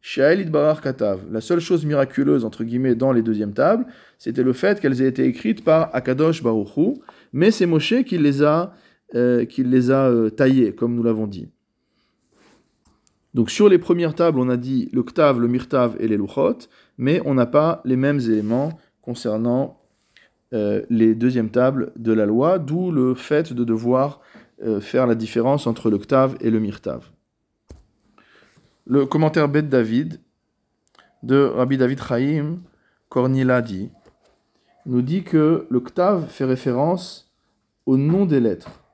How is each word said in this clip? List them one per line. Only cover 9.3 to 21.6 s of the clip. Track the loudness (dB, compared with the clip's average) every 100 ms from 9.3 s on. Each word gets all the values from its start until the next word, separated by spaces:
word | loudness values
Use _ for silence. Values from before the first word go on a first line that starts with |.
| 2 -2
qui | -4
les | 0 2 4
a, | 2 2
euh, | 2 0
taillées, | 2 2 4 2
comme | 0 -4 0
nous |
l'avons | -2 -2 -4
dit. | -8 -14 _ _ _ _ _ _ _ _ _ -20 _ _ _ _ _ _ _ _
Donc | -2 -2
sur | 4 6
les | 6
premières | 4 0 0 0
tables, | 0 2
on | 0
a | -2
dit | -2 -4 -2
le | -4
Ktav, | -4 2 2 2
le | 0
Mirtav | -2 -2 0 0 -2
et | -2
les | -2
Luchot, | -2 -2 -2 -2 -10 _ _ -6
mais | -2 0 0
on |
n'a | 0 2
pas | 2 0 -2 -2
les | 0
mêmes | 0 0
éléments | 0 0 0 -2 -4 -8 _ _
concernant, | -14 -8 -6 -4 -2 -2 -4 _ _ _ _ _ _ _ _
euh, | -4 -2 -2 -2
les | 2 4
deuxièmes | 4 0 0 -2
tables | 0